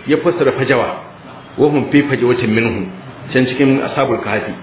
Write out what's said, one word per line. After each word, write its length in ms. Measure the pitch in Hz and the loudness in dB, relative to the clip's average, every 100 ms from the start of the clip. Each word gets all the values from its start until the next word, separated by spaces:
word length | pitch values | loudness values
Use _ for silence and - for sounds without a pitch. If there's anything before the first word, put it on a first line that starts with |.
| - | -2
ya 100 | 151 | 0
fassara 340 | 170 - 135 | 2 2 0
fajawa. 440 | 127 131 127 104 - - - - - - - | 0 0 0 0 -6 -14 -20 -20 -20 -12 0
"Wa 100 | 147 | 2
hum 180 | 147 117 | 2 2
fi 120 | 143 | 2
fajwatin 460 | 143 131 123 123 113 | 2 2 2 2 2
minhu." 320 | 110 117 98 92 - - - - | 0 0 -2 -6 -12 -16 -16 -2
Can 120 | 127 127 | 0 0
cikin 340 | 127 139 135 | 2 2 2
Ashabul 400 | - - 131 113 | 0 -2 0 -2
Kahfi. 300 | 104 107 123 95 | -2 -4 -4 -10